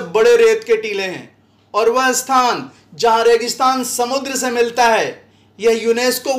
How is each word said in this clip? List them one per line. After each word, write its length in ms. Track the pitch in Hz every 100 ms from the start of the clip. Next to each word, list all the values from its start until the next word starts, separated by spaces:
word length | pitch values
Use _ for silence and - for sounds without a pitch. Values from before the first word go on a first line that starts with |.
| 170
बड़े 240 | 208 240 233
रेत 260 | 226 220
के 140 | - 214
टीले 260 | 220 196
हैं 260 | 190 143 117 _ _ _ _
और 160 | 208 226
वह 220 | 247 262
स्थान 560 | 240 - 262 247 170 131 - _
जहां 280 | 147 226 226
रेगिस्तान 600 | 233 233 233 - 262 262
समुद्र 520 | 247 - 240 269 269
से 160 | 262 254
मिलता 340 | 240 240 240
है, 380 | 233 214 139 - _ _ _ -
यह 240 | 226 226
यूनेस्को 500 | 226 226 247 247 277